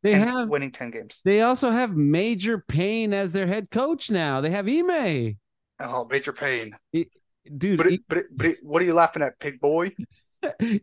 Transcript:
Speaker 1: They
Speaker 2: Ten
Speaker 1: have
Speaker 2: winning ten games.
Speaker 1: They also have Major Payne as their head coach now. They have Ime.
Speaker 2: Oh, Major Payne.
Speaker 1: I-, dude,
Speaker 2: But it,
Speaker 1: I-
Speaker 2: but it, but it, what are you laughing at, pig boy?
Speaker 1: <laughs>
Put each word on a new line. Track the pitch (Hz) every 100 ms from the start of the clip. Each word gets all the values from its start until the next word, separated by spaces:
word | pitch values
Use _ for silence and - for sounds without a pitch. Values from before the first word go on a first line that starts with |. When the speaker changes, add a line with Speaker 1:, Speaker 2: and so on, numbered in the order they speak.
Speaker 1:
They | 202
Speaker 2:
Ten | 202 226
Speaker 1:
have | 254 226
Speaker 2:
winning | 147 135
ten | - 120
games. | 113 113 -
Speaker 1:
They | 190 208
also | 233 254 254
have | 233 247 165
Major | 143 160 220 214 202 220
Payne | - 147 196 226 214
as | 196 190
their | 190 180
head | 208 196
coach | 226 277 320 -
now. | 196 151 135
They | 151
have | 196 196
Ime. | 302 359 339 214 143 113 104 _ _ _ -
Speaker 2:
Oh, | 127 127 113
Major | 135 135
Payne. | 131 139 123 110 101 _
Speaker 1:
I-, | 165 170 _ _ _ - 143
dude, | 185 175
Speaker 2:
But | 165
it, | 185
Speaker 1:
I- | -
Speaker 2:
but | 165
it, | -
but | - 165
it, | -
what | 147 165
are |
you | 180
laughing | 165 165 160
at, | 139 -
pig | 147 131
boy? | 143 160 185 - 226 _ _ -
Speaker 1:
<laughs> | 311 - 233 202